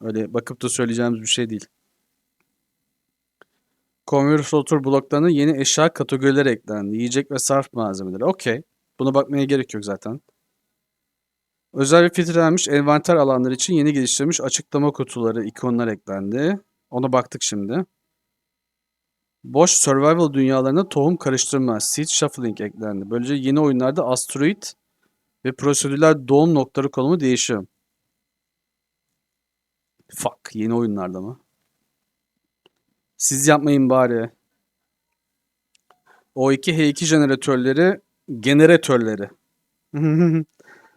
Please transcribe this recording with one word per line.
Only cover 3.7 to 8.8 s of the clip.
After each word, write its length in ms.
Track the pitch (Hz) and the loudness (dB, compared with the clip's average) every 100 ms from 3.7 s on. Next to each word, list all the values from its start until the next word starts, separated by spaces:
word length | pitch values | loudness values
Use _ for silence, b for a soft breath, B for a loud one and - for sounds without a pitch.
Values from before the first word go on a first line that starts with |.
| _ _ _ - | _ _ _ -4
Conveyor 420 | 139 143 151 139 | 0 2 2 2
rotor 300 | 151 139 156 | -2 0 -2
bloklarına 460 | 135 135 139 147 170 | 2 0 0 0 2
yeni 320 | 147 147 139 | 2 2 0
eşya 320 | 135 - 165 | 0 2 0
kategorileri 560 | - 135 135 135 135 135 | 0 -4 0 2 2 2
eklendi. 460 | 113 - 107 101 107 | -2 -4 -6 -4 -4
Yiyecek 340 | 120 131 139 | -2 -2 -4
ve 80 | 135 | -4
sarf 340 | - 139 135 | -2 -2 -2
malzemeleri. 520 | 120 107 95 95 95 139 | -6 -6 -6 -8 -4 -4
Okey. 360 | 190 127 117 - _ | -4 -4 -6 -8 _